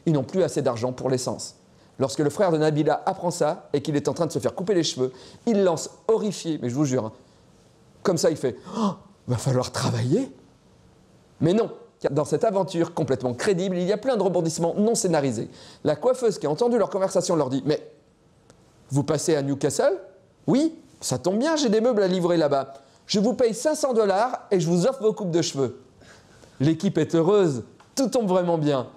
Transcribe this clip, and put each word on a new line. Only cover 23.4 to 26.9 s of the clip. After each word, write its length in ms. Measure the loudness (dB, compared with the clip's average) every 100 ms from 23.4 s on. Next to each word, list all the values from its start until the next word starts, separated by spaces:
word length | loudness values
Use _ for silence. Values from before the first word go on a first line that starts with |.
| 0
cinq 220 | 2 -2
cents 180 | 0 0
dollars 540 | 2 2 2 0 -2 -2
et 100 | 0
je 80 | 2
vous 180 | 2 2
offre 160 | 2
vos 100 | 0
coupes 200 | 0 0
de 100 | 0
cheveux. » 380 | 0 0 -2 -4 -18 _ -20 -20 -20 -20 -20 -2
L'équipe 380 | 0 0 0